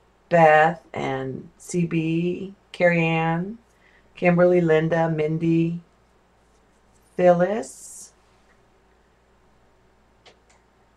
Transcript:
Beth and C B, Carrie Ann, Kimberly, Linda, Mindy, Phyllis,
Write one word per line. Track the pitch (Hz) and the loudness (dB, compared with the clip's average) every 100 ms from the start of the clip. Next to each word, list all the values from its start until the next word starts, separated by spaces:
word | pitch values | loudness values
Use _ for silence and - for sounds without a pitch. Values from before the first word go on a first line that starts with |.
| _ _ _ | _ _ _
Beth | 170 156 156 160 170 - | 4 6 6 4 0 -10
and | - 139 131 135 131 - _ | -10 -6 -6 -8 -12 -16 _
C | - 180 165 | -8 -4 -4
B, | 165 160 165 175 185 196 - _ | -4 -2 -4 -4 -6 -12 -18 _
Carrie | - 175 170 | -2 0 2
Ann, | 165 160 165 165 190 233 _ _ _ _ _ | 0 -2 -2 -4 -6 -12 _ _ _ _ _
Kimberly, | - 180 175 180 180 | -4 0 2 4 2
Linda, | 165 156 160 170 165 | 2 0 0 -2 -2
Mindy, | 156 156 160 165 165 165 170 - _ _ _ _ _ _ _ _ _ _ _ _ - | -2 -4 -2 0 0 -2 -6 -14 _ _ _ _ _ _ _ _ _ _ _ _ 0
Phyllis, | 180 175 185 - 269 - - - - _ _ _ _ _ _ _ _ _ _ _ _ _ _ _ _ _ _ _ _ _ _ _ _ _ _ _ _ | 2 4 0 -4 -10 -16 -20 -20 -20 _ _ _ _ _ _ _ _ _ _ _ _ _ _ _ _ _ _ _ _ _ _ _ _ _ _ _ _